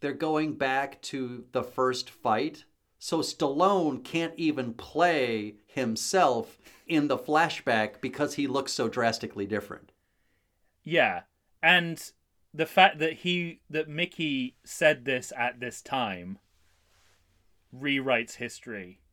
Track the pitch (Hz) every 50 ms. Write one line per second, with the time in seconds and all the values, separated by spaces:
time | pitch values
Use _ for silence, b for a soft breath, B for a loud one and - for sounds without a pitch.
0 | - 143 127 123 160 156 156 151 156 156 147 - 135 131 131 135 139 135 - -
1 | - - - 135 131 120 123 120 113 - - 127 117 - - 131 127 127 123 123
2 | - - - - - 117 107 113 139 165 - - - _ _ _ _ _ _ -
3 | - - 170 160 139 - - - 165 135 139 151 180 196 202 185 165 151 131 120
4 | - - - 165 165 165 165 - 170 151 147 135 123 117 113 - - - - 151
5 | 175 175 160 143 127 117 113 107 104 107 - - _ _ - 139 127 113 113 -
6 | - - - 185 175 139 120 113 113 - - _ B B B B B B 170 151
7 | 147 143 131 123 - - 151 156 170 156 - - - 131 117 110 107 107 - -
8 | - - - - 147 135 - 147 143 127 123 139 135 - - - 123 110 - 123
9 | 117 113 110 - - - - 104 101 95 107 101 - - - - - _ _ _
10 | _ _ _ _ _ _ _ _ _ _ _ _ _ _ _ _ - - 165 160
11 | 123 104 90 85 - _ _ _ _ _ _ - - 165 180 175 170 170 165 -
12 | - - - _ _ _ _ _ _ _ - 151 160 - - 190 185 202 - 151
13 | 160 160 127 - - 175 175 180 170 170 156 - _ - 147 156 156 151 147 160
14 | 175 175 - - 165 151 139 131 127 131 - _ - - - - 165 151 151 131
15 | 120 135 131 127 - - - 127 120 123 127 120 123 120 - - - - 135 131
16 | 120 104 92 87 87 92 98 - _ _ _ _ _ _ _ _ _ _ _ _
17 | _ _ _ _ _ _ _ _ _ _ _ _ _ _ 127 127 143 143 139 135
18 | 131 135 123 117 120 - - - 123 120 - - - 123 110 101 92 90 92 _
19 | _ _